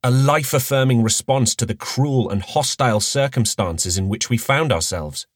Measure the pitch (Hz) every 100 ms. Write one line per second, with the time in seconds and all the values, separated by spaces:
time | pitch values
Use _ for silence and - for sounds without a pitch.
0 | 127 131 135 156 147 110 - 139 131 120
1 | 110 - - 135 117 - 110 104 - -
2 | 143 131 107 98 - 151 135 - 131 107
3 | - 139 139 131 107 - 95 82 90 87
4 | 95 104 - 117 - 139 156 87 - 87
5 | 76 71 -